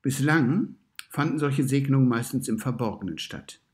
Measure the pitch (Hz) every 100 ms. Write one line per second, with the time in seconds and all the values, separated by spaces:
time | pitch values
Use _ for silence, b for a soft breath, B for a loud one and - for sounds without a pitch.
0 | 139 135 143 160 123 175 - - _ -
1 | - - 156 151 143 139 127 139 139 135
2 | 127 120 123 127 - 110 131 117 117 98
3 | 95 78 - - - - _